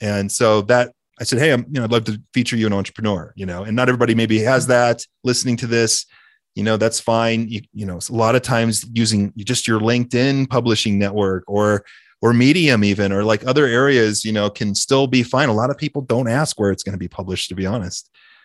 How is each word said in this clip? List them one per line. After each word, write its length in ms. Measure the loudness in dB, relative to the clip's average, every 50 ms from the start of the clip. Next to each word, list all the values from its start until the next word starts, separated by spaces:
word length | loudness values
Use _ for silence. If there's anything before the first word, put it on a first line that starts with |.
And 300 | -6 -4 -4 -4 -4 -4
so 320 | -2 0 2 4 4 2 2
that, 300 | 2 2 2 2 0 -4 _ _ _ _ -12
I 40 | -6
said, 160 | -4 -2 0
"Hey, 120 | 2 2 2
I'm, 100 | 2 0
you 180 | -4 -4 -4
know, 40 | -2
I'd 60 | 0
love 140 | 0 0 0
to 180 | -2 -6 -8 -10 _ -2
feature 240 | -2 -2 0 0
you 120 | 0 0 0
in 40 | 0
Entrepreneur," 600 | -2 -4 -6 -8 -6 -4 -2 -2 -4 -6 -10 -12
you 100 | -12 -10
know, 200 | -8 -8 -8 -8
and 100 | -4 -2
not 140 | 0 2 2
everybody 260 | 2 2 2 2 2
maybe 240 | 2 2 2 2 0
has 300 | 2 2 2 2 2 2
that 360 | 2 2 4 2 0 -2 -6 -12 _ _ -4
listening 320 | -2 -2 0 0 -2 -2 -2
to 80 | -2
this, 400 | -2 0 2 2 2 0 -2 -4 -8 _ _ _ _ _ _ _ _ _
you 80 | -4 -2
know, 140 | 0 0
that's 240 | 2 2 0 0 -2
fine. 480 | -2 0 0 2 2 0 0 -2 -4 -4
You, 140 | -8 -10 -12 _ _
you 100 | -10 -10
know, 140 | -8 -8 -10 -10 -6
a 60 | -2
lot 220 | 0 2 2 2
of 60 | 2 0
times 440 | 0 0 0 0 0 0 -2 -6 -4 -2
using 380 | -2 0 0 2 0 0 -2 -4
just 300 | -8 -6 -4 -4 -2 0
your 140 | 0 0 0
LinkedIn 680 | 2 2 0 0 0 -2 0 0 0 0 0 0 -2 0
publishing 480 | 0 0 0 2 0 0 0 0 0
network 460 | 0 0 0 0 0 0 0 -2 -4 -6 -4
or, 360 | -2 0 2 2 2 0 -2 -8 -18 -20 _ _ _ _
or 120 | 0 2 4
Medium 520 | 4 4 4 4 4 4 4 4 4 4
even, 260 | 2 2 2 0 0
or, 140 | 0 0 2
like, 200 | 2 0 0 0
other 220 | 0 2 2 2
areas, 580 | 4 2 2 2 4 4 4 4 2 0 -2 -4
you 80 | -2 -2
know, 160 | 0 -2 -2
can 280 | -2 -2 -4 -4 -2
still 320 | -4 -2 0 2 2 2 2
be 160 | 2 0 0
fine. 240 | 0 0 0 2 2
A 60 | 2
lot 160 | 0 0 -2
of 60 | -2
people 260 | -4 -6 -6 -6 -8 -4
don't 260 | -2 -2 -2 0 0
ask 300 | 0 0 -2 -2 -2 -2
where 120 | 0 0
it's 140 | 0 -2 -4
gonna 140 | -8 -8 -8
be 100 | -8 -8
published, 400 | -10 -10 -8 -6 -6 -6 -6 -8
to 80 | -6
be 100 | -4 -4
honest. 420 | -4 -4 -4 -6 -8 -10 -12 -14 _ _ _ _ _ _ _ _